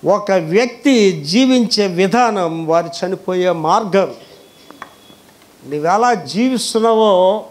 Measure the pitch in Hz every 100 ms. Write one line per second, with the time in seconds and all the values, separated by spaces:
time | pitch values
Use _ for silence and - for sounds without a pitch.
0 | 156 196 - 190 160 185 247 - 285 254
1 | 202 170 147 190 262 254 220 208 202 170
2 | 190 226 240 208 170 165 160 165 170 -
3 | 180 190 - 185 180 170 156 196 220 185
4 | 175 120 - - - _ - - - -
5 | - - _ _ _ _ 131 147 156 196
6 | 247 226 139 156 254 254 - 226 226 220
7 | 220 185 185 214 -